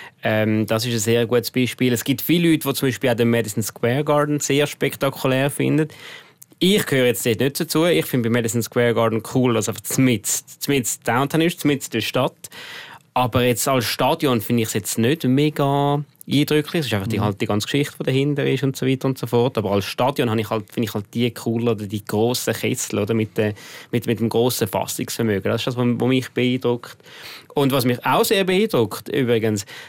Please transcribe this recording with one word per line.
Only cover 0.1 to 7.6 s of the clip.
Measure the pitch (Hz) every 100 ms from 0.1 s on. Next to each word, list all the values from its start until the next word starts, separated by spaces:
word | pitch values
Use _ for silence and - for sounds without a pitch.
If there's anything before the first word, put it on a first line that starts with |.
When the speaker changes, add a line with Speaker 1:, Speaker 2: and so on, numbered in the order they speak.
| _
Speaker 1:
Ähm, | 113 110 107 110 107
das | 113 123
ist |
ein | 117
sehr | 110 117 113
gutes | 120 110
Beispiel. | 127 123 - 127
Es | 120
gibt | - 135
viele | - 175 170
Leute, | 156 139
die |
zum | 135 139
Beispiel | 117 127
auch | 113
den | 117
Madison | 117 113 110
Square | 110 - 117 127
Garden | 151 147 147 147
sehr | - 139 143
spektakulär | - 139 - 139 - 139 131 139
finden. | - 131 143 156 - - - - _ - _
Ich | 180 202 -
gehöre | 135 123
jetzt | 117 123
dort | 110
nicht | 131
dazu. | 139